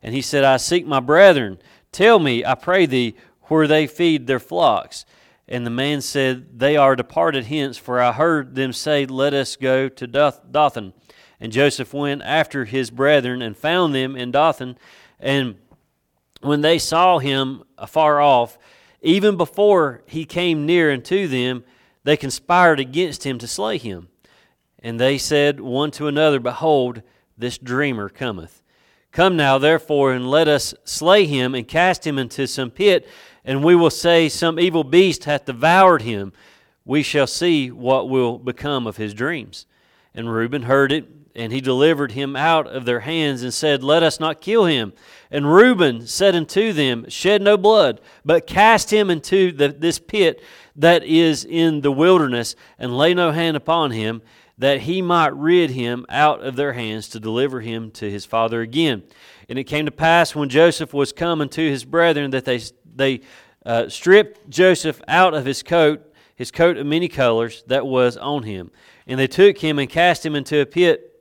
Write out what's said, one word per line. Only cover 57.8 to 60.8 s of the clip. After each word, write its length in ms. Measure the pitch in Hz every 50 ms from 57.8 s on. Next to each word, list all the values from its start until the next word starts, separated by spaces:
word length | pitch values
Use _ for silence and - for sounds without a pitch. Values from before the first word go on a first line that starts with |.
| 113 110
to 180 | 104 - 113 104
his 160 | 98 104 -
father 360 | - - 113 113 113 117 117
again.' 420 | 117 113 120 156 165 151 123 101 - _ _ _ - - - _ -
And 120 | _ 135 131
it 60 | 131
came 200 | - - 151 139
to 60 | 147
pass, 420 | - - 156 160 165 175 170 - -
when 160 | 151 147 139
Joseph 460 | 123 151 165 175 160 -